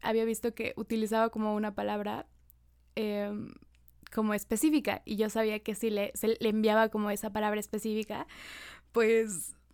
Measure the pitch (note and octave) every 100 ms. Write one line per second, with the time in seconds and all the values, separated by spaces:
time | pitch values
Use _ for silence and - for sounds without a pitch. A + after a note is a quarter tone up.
0 | - A3+ A3+ A3 A#3+ A3+ A3 - A3 A3+
1 | A3 A3 A3+ A3 G#3+ G#3+ G#3+ G3+ G#3 G#3
2 | G#3 A3 - _ _ _ _ _ _ -
3 | G#3+ G#3 G#3 G#3 - - - _ - -
4 | - - G#3+ G#3 - A3 D#4 D4+ - G3
5 | - G#3 G#3+ A3+ A3 G#3+ G#3+ G#3 A3+ G#3
6 | G3+ - A3 A3+ A3 G#3+ G#3+ G#3+ A3 G#3+
7 | G#3 G#3 G#3+ G3+ G#3+ G#3+ G#3 G#3+ A3 G#3+
8 | G#3 G#3 - - - - - - - -
9 | A3 A3+ A3 F3 - - _